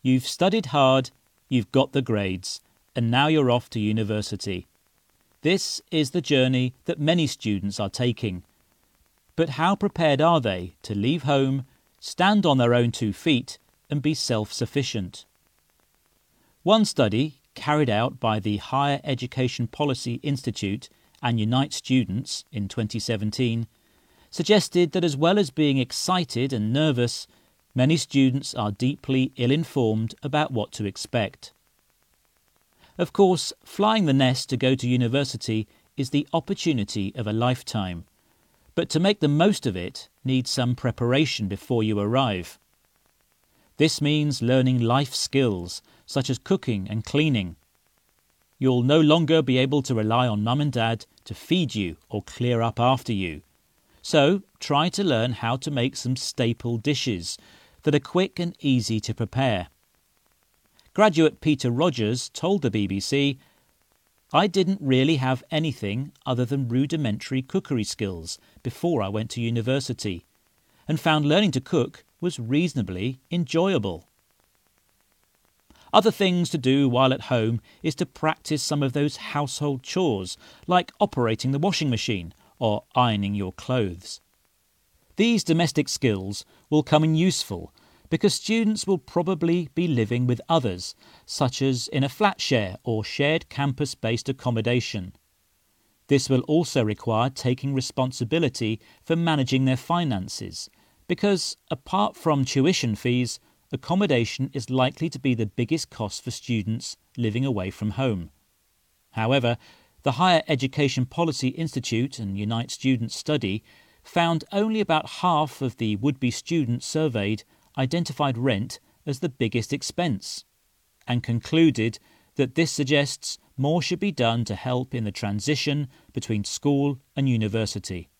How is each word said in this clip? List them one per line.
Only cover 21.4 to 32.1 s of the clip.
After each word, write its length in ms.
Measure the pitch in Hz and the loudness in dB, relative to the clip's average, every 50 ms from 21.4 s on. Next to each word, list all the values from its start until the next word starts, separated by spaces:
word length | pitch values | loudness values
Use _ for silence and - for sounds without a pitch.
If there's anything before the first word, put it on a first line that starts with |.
| 107 110 123 131 139 - - | 0 0 2 0 0 -2 -4
Students 720 | - _ - 131 131 117 95 92 120 - - - - - _ | -12 _ 0 2 2 2 0 -4 -6 -6 -8 -10 -12 -12 _
in 160 | - 107 101 | -8 -6 -6
twenty 320 | 95 - - 113 104 - 113 | -4 -4 -4 -4 -4 -4 -6
seventeen, 680 | - - 113 98 107 107 - - 127 120 113 117 113 - _ _ _ _ _ _ _ _ _ _ _ _ | -4 -4 -4 -2 -2 -4 -2 -2 -2 0 0 -2 -4 -8 _ _ _ _ _ _ _ _ _ _ _ _
suggested 600 | - - 165 - 214 202 - - - 180 175 156 | -6 -6 2 4 4 4 4 2 2 2 2 2
that 120 | - 185 170 | 2 0 0
as 140 | 170 143 | 0 0
well 220 | 135 156 170 196 208 | 2 2 2 4 2
as 100 | 196 135 | 0 -2
being 300 | _ - 156 143 139 135 | _ 0 2 2 2 2
excited 720 | 123 - - - - - 185 180 165 - - 117 131 135 135 | 0 -2 -4 -6 -2 0 0 0 -2 -2 -2 -2 -2 0 0
and 180 | 110 104 107 | -2 0 0
nervous, 540 | 120 143 156 156 135 120 120 117 - - - _ _ _ _ _ _ _ _ _ _ | 0 2 2 2 2 2 0 0 -2 -8 -12 _ _ _ _ _ _ _ _ _ _
many 200 | 127 127 147 165 | 2 4 4 2
students 580 | 160 - _ - 139 135 131 123 139 135 - - | 2 0 _ 2 4 4 4 4 0 -4 -6 -6
are 160 | 127 107 104 | -4 -4 -4
deeply 640 | 101 _ 123 131 143 - - - 131 131 131 131 _ | -2 _ -2 -2 -2 -4 -4 -2 0 0 0 -2 _
ill-informed 800 | - 120 120 139 160 160 - - 143 120 110 110 110 113 110 - _ - | -2 0 0 2 0 -2 -4 -2 0 2 2 2 0 -2 -4 -8 _ -8
about 260 | 139 139 147 156 - | -4 -2 -2 -2 0
what 220 | 135 113 101 - | -2 -4 -4 -4
to 140 | - - 107 | -6 -6 -6
expect. 680 | 98 98 - - - - 120 104 98 - - - - _ _ _ _ _ _ _ _ _ _ _ _ | -6 -6 -8 -12 -4 -2 -2 -2 -2 -6 -14 -20 -20 _ _ _ _ _ _ _ _ _ _ _ _